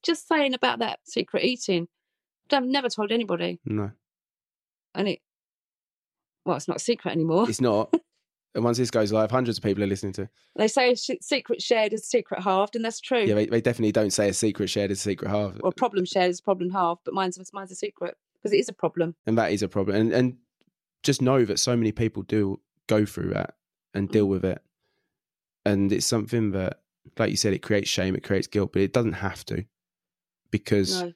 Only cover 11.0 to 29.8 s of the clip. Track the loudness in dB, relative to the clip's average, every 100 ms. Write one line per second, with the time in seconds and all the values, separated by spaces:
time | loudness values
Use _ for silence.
11 | -2 -8 -4 -4 -2 -4 0 2 2 -2
12 | -2 -2 -2 -4 0 2 0 -2 -6 -6
13 | -2 2 4 2 2 2 2 2 2 2
14 | 2 2 0 2 0 0 -2 0 -2 -2
15 | -2 -2 -2 -2 -2 -2 -4 0 -2 0
16 | -2 2 2 0 -2 -2 0 0 0 -2
17 | -6 -4 -4 -6 -14 -14 -14 -8 -10 _
18 | -10 -10 _ _ 2 2 2 -2 -2 0
19 | -2 -2 0 2 2 0 0 0 0 2
20 | 4 4 2 0 _ _ _ _ _ _
21 | 0 2 4 4 2 0 0 2 0 0
22 | -2 -2 -2 0 0 -2 _ _ 0 2
23 | 2 -2 -4 -2 -4 _ _ _ _ -6
24 | 0 2 2 2 -2 -4 _ _ _ _
25 | _ _ _ _ _ _ 0 2 2 2
26 | 0 -2 0 -2 -2 -2 -4 -6 _ _
27 | -20 -2 0 0 0 -2 0 -2 0 -2
28 | 0 -2 0 -2 0 -2 0 2 2 2
29 | 0 -2 -6 -6 -8 -8 -8 _